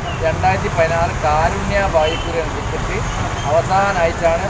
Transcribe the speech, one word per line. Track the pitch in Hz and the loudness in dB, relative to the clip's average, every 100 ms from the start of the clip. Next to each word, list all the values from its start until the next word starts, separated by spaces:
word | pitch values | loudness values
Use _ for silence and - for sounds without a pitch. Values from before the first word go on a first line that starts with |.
| - - | -6 -2
രണ്ടായിരത്തി | 160 160 185 196 196 175 | -2 0 2 2 0 0
പതിനാറ് | 160 165 170 - | 2 2 0 0
കാരുണ്യ | 156 151 165 - - 202 196 | 0 2 2 0 0 0 2
ബായിക്കുരിയാണ് | 165 156 165 160 165 156 151 | 2 2 0 -2 -4 -4 -4
ടിക്കറ്റ്. | 139 151 - 185 - - - - 135 | -6 -4 -4 -4 -4 -4 -4 -4 0
അവസാനമായിട്ടാണ് | 160 165 190 202 185 165 160 170 165 | 2 2 2 2 2 0 2 2 2